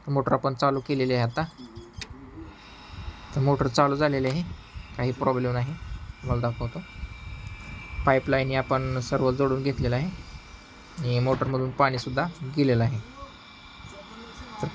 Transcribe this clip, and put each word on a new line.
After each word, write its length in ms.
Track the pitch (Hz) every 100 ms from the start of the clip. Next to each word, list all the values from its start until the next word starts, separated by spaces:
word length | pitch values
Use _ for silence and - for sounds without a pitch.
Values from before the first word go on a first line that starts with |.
| -
तर 40 |
मोटर 220 | 139 127
आपण 220 | 127 139
चालू 260 | 123 143 139
केलेली 340 | 131 139 127
आहे 80 | 123
आता. 220 | 120 135 165 - 120 113 - - - 131 101 320 330 - - - - - - - - 143
तर 40 |
मोटर 260 | 135 139 131
चालू 300 | 120 143 139
झालेली 320 | 151 139 131
आहे, 140 | 156 170 - - - - -
काही 160 | 127
प्रॉब्लेम 400 | 127 139 127 123
नाही, 220 | 123 131 165 - - - -
तुम्हाला 280 | 127 120 120
दाखवतो. 280 | 117 117 - - - - - - - - - - - - - 143
पाईपलाईन 480 | 131 135 135 135
आपण 460 | 135 131 131 131 131
सर्व 320 | 120 135 131
जोडून 300 | 127 139 131
घेतलेलं 340 | 139 127 120 123
आहे 100 | 175 - - - - - - - - -
आणि 200 | 123 123
मोटरमधून 520 | 127 131 131 131 131
पाणीसुद्धा 560 | 123 135 127 131 127 170 - 135 151
गेलेलं 280 | 139 117
आहे, 140 | 117 110 - - - - - - - - - - - - - - - -
तर 60 | -